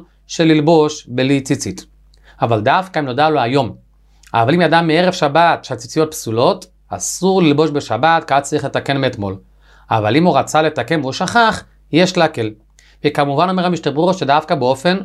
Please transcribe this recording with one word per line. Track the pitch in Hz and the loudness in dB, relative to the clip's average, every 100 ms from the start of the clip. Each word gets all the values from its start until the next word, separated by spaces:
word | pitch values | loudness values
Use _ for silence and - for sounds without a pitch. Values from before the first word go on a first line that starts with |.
| - _ _ | -8 _ _
של | - | 0
ללבוש | 160 156 151 165 151 - - | 2 4 4 4 2 -2 -8
בלי | 123 131 139 | -2 0 0
ציצית. | 135 139 98 92 - _ _ _ - - | 0 -4 -4 -10 -16 _ _ _ -20 -6
אבל | 120 110 | -2 0
דווקא | 117 160 185 160 | 2 0 -2 -6
אם | 139 | -4
נודע | 123 156 | 0 0
לו | 151 | 2
היום, | 120 135 107 - _ _ _ _ - | 0 0 -2 -8 _ _ _ _ -4
אבל | 117 117 | 0 2
אם | 175 | 2
ידע | 160 165 | 2 2
מערב | 165 160 180 | 2 2 2
שבת | 180 147 151 170 139 - | 0 0 2 2 0 -6
שהציציות | 117 - 156 156 | -12 -6 -4 -2
פסולות, | - 117 110 156 196 - _ _ | -4 -6 0 0 0 -8 _ _
אסור | 95 - - 185 190 | -10 -8 -2 0 2
ללבוש | 160 143 156 | 2 2 0
בשבת, | 143 - 113 156 165 - | -2 -4 0 2 0 0
כי | |
היה | 139 | -2
צריך | 143 143 131 | 0 -4 -4
לתקן | 131 - 139 | -4 -4 -2
מאתמול. | 131 107 101 95 - _ _ _ - | -2 -4 -8 -8 -14 _ _ _ -4
אבל | 110 104 135 | -2 2 2
אם | 180 | 4
הוא | 135 | 2
רצה | 123 151 | 0 0
לתקן | 156 131 120 160 | 0 -2 -2 -2
והוא | 131 | -4
שכח, | 131 185 233 220 - - _ _ | -6 -2 2 2 0 -10 _ _
יש | 147 180 180 | 2 2 2
להקל. | 156 123 107 107 _ _ _ _ 147 | 0 -2 -8 -8 _ _ _ _ -2
וכמובן | 147 143 139 180 | 0 0 0 0
אומר | 185 180 | 0 -2
המשתברו | 165 151 135 185 | -2 -2 0 0
שדווקא | 185 135 147 160 170 | 0 0 0 0 0
באופן | 123 131 175 190 | 0 0 0 -2